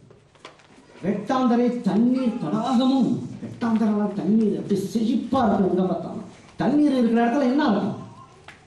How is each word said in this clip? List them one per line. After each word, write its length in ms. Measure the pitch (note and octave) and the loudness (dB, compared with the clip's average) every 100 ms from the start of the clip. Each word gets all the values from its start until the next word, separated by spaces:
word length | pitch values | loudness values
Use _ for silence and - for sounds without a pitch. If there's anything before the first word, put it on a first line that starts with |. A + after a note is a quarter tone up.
| - - _ _ - - - - - - | -20 -20 _ _ -20 -20 -20 -20 -20 -8
வெட்டாந்தரை 760 | F#3 G#3 - C4 B3 A#3+ B3 - | -4 -4 -2 0 2 2 2 0
தண்ணீர் 580 | F#3 G3+ B3 C4 B3 - | 0 2 2 2 0 -2
தடாகமும். 760 | E3+ G#3+ B3 A#3+ C4 C4+ G#3 - - - | -4 -4 0 2 2 2 2 -2 -6 -12
வெட்டாந்தரெல்லாம் 680 | - - A#3 A3 G#3+ G#3 G3+ | -14 -6 -2 0 2 0 -2
தண்ணீர் 460 | - E3 A3 G#3 E3 | -2 0 2 2 -2
அப்படி 220 | - F#3+ | -2 -2
செழிப்பா 600 | - A#3 A3 - - C4+ | 0 -2 0 -2 0 0
இருக்கும். 260 | A3 G3 F3 | 2 2 2
எங்க 120 | F#3 | 2
பார்த்தாலும் 400 | F#3 - - - - - - - | 0 -2 -6 -10 -14 -20 -20 -4
தண்ணீர் 400 | F#3+ D4 D4 C4 | 0 2 2 2
இருக்கிற 300 | A3+ A3+ A#3 | 2 2 2
இடத்துல 160 | C#4+ | 2
என்ன 220 | B3 C#4+ | 0 2
இருக்கும்? 280 | C#4+ F#3 - - - - - - - - | 2 0 -2 -8 -14 -20 -20 -20 -20 -20